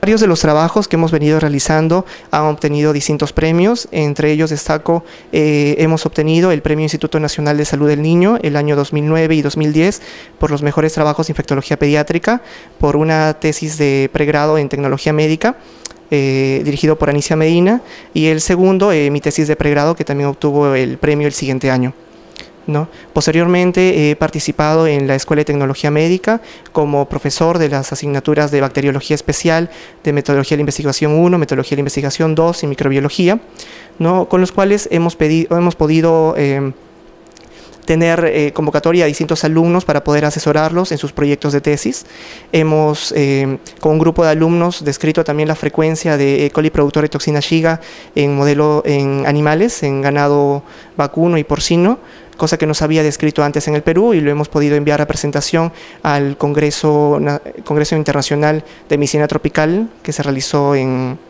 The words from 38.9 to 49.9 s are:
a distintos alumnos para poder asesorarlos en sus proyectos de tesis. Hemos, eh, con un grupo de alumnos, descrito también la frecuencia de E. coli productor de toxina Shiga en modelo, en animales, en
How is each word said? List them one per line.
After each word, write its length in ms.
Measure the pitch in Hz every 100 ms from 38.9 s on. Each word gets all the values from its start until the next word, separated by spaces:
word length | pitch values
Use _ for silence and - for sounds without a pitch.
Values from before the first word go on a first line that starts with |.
| 170
a 40 | 160
distintos 360 | 147 156 160
alumnos 400 | 156 160 170 175
para 220 | 180 147 143
poder 180 | 147
asesorarlos 680 | 151 147 151 151 156 170 185
en 40 | 156
sus 140 | 143
proyectos 400 | - 147 143 147
de 80 | 143
tesis. 460 | 143 143 - 269 - - - - -
Hemos, 580 | 165 156 156 151 147 -
eh, 440 | - 139 139 135 135 - -
con 100 | 156
un 80 | 156
grupo 240 | 160 160
de 60 | 165
alumnos, 560 | 156 160 170 170 170 147
descrito 400 | 139 160 160 160
también 240 | 147 156
la 60 | 156
frecuencia 600 | 156 - 156 160 170 147
de 300 | 139 139 143
E. 60 |
coli 180 | 151 156
productor 340 | - 143 151
de 60 | 151
toxina 320 | 147 - 147
Shiga 400 | 147 165 165 160 - - - -
en 220 | 143 139
modelo, 460 | 143 143 151 151 147
en 400 | 143 139 139 139
animales, 580 | 147 151 156 226 -
en 180 | 147